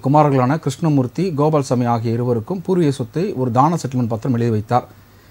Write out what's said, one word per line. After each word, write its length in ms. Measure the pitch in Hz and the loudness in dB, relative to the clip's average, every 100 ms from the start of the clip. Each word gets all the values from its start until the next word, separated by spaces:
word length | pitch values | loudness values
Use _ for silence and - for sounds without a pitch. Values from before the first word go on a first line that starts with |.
| 131 | 4
குமாரர்களான 480 | 151 147 135 123 160 | 4 4 2 2 0
கிருஷ்ணமூர்த்தி, 760 | 143 - 165 143 123 - 190 143 | -4 -2 0 2 0 -2 -4 0
கோபால்சாமி 480 | 151 156 135 123 120 | 0 2 0 0 0
ஆகிய 260 | 117 117 | 0 0
இருவருக்கும் 500 | 117 123 117 107 190 | -2 0 -2 -2 -6
பூர்வீக 280 | 170 185 151 | -2 0 2
சொத்தை 420 | 131 117 151 202 | 0 -4 -4 -4
ஒரு 180 | 123 127 | -2 -2
தான 240 | 117 147 | 2 2
செட்டில்மெண்ட் 340 | 170 131 127 117 | 0 -4 -4 -2
பத்திரம் 280 | 113 139 117 | -2 -2 0
எழுதி 140 | 117 | 0
வைத்தார். 340 | 107 107 120 - - - - - | 0 0 -2 -2 -20 -20 -20 -20